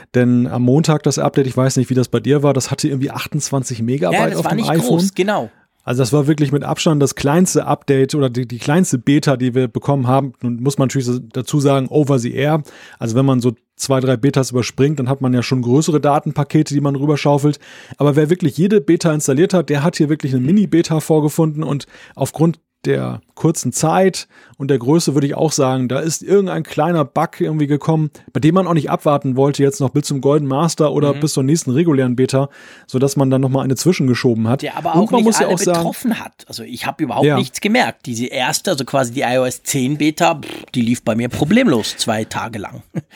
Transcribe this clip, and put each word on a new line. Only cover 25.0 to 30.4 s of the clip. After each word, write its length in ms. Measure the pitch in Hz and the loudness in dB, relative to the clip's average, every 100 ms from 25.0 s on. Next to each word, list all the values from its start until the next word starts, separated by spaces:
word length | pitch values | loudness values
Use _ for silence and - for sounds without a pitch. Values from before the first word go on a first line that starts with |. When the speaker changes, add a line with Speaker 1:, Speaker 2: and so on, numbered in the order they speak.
| 160 | 2
Speaker 1:
würde 140 | 143 139 | 0 0
ich 80 | - | 0
auch 160 | 156 | 0
sagen, 360 | - 131 131 123 | 0 0 0 -2
da 100 | 135 | -2
ist 240 | 160 - | -4 -4
irgendein 400 | 170 202 185 160 | 0 0 0 -6
kleiner 420 | - 156 160 170 143 | -6 -2 0 0 0
Bug 360 | 151 160 - | -2 -4 -2
irgendwie 260 | 165 156 143 | -2 0 0
gekommen, 440 | 147 - 160 151 - - | -2 0 -2 -2 -8 -10
bei 60 | 127 | 0
dem 160 | 156 185 | 2 2
man 100 | 175 | 2
auch 100 | 165 | 0
nicht 140 | 135 | 0
abwarten 460 | 165 156 143 135 127 | -2 0 0 0 2
wollte, 260 | 143 139 | 2 2
jetzt 180 | 139 139 | 0 2
noch 100 | 135 | -2
bis 160 | 147 - | 0 -2
zum 160 | 143 | -2
Golden 260 | 139 156 | 2 2